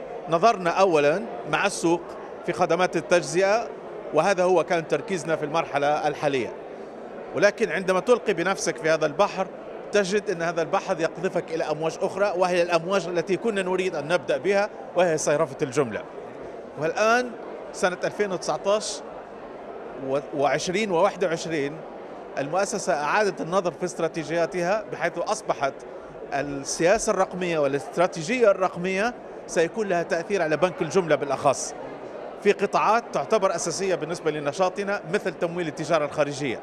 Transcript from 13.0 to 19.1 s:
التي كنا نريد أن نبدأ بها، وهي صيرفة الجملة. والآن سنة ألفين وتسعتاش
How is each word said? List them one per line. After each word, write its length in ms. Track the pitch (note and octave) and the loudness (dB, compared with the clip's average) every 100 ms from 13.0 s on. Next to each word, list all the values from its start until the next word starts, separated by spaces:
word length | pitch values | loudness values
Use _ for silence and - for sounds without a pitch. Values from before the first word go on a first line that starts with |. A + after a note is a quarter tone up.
| E3+ | 0
التي 300 | F3 E3 F3 | -2 0 0
كنا 240 | A#3 G3+ | 0 0
نريد 340 | F3+ F#3 F#3 D#3+ | 0 0 0 -2
أن 120 | D3 | 0
نبدأ 300 | F3 - C#3 | 0 2 0
بها، 320 | E3+ G3 G#3 - - E3+ | 2 2 0 -4 -2 2
وهي 220 | F3+ D#3 | 4 4
صيرفة 400 | E3+ D3 D#3 C3 | 2 2 0 -2
الجملة. 420 | C#3+ B2+ B2 F#2 - - - - - - - - | -2 0 0 -2 -8 -12 -14 -12 -12 -12 -14 -4
والآن 520 | D#3+ F#3 G#3+ A#3+ B3 - - - - | -2 2 4 4 0 -8 -12 -12 -12
سنة 240 | - F#3+ F3+ | 0 0 2
ألفين 280 | F3+ - G#3 | -4 -2 -2
وتسعتاش 680 | F3+ - D3+ G3 G#3+ - - - | -2 -2 -2 2 0 0 -8 -12